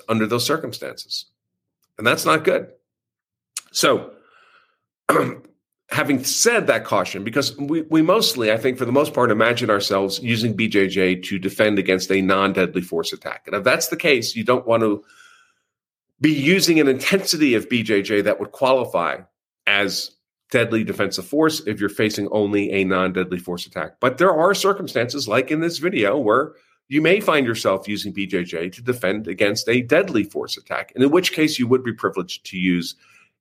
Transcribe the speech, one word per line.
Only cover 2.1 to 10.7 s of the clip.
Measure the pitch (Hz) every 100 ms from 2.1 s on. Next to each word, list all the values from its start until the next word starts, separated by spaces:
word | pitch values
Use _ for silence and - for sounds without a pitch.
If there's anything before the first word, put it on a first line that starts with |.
| 160 156
not | 156 170
good. | - - - _ _ _ _ _ _ _ - -
So, | - 151 113 - - _ _ _ _ _ _ _ _ -
<clears throat> | - 131 - - _ _ _ _
having | 151 143 131
said | - - 233 233 143
that | 113 -
caution, | 101 92 95
because | 107 139 123 -
we, | 143 165
we | 156 160
mostly, | 160 220 - 127 110
I | 113
think | 131 127
for | 120
the |
most | 135 151
part, | 131 123
imagine | 107 113 123 117
ourselves | 101 - 98 98 -
using | 120 113 117 98
B |
J | 110